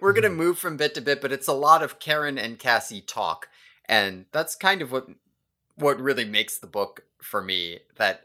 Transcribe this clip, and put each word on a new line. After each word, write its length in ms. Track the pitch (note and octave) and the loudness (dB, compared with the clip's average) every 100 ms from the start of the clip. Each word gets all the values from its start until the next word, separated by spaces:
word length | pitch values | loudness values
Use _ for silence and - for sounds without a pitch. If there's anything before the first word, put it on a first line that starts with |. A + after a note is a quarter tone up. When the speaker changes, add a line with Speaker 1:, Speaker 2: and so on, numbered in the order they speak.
Speaker 1:
we're 120 | G3 | 2
gonna 140 | G#3 G#3+ | 4 2
Speaker 2:
Mm-hmm. 100 | E3 | 2
Speaker 1:
move 220 | E3+ E3+ | 0 0
from 180 | F3+ D3+ | -2 -2
bit 160 | D3+ D#3 | -2 -2
to 60 | |
bit, 200 | B2+ C#3 | -2 -2
but 100 | C#3 | -2
it's 160 | C3+ - | -4 -2
a 60 | |
lot 280 | C#3 D3 D#3+ | 2 6 6
of 160 | D3+ - | 6 -6
Karen 380 | D#3 D3+ D3 C3+ | -2 0 0 -4
and 220 | A2+ A#2 | -6 -4
Cassie 420 | C3 A2+ - G#2 | 2 2 0 -12
talk, 460 | - A#2 F#2 E2 - _ - _ - | -10 -4 -2 -4 -8 _ -20 _ 0
and 400 | A2 G2 F#2 F#2 | 2 2 -2 -8
that's 240 | D3+ E3 - | -6 -4 -2
kind 260 | F#3+ G3 | 0 0
of 100 | C3+ | 0
what, 160 | C3 C3 - _ _ _ _ _ - | -6 -6 -16 _ _ _ _ _ -2
what 240 | D3 B2 | 0 2
really 260 | C3+ B2+ A2 | 0 -2 0
makes 320 | G#2+ A2 - | 0 -2 -4
the 100 | F2 | -8
book 360 | G#2 G2 - - _ | -4 -4 -6 -20 _
for 200 | - G#2 | -8 -8
me, 380 | F#2+ F#2 F2 E2+ _ - | -4 -4 -6 -10 _ -2
that 260 | G2+ F#2 | -2 -2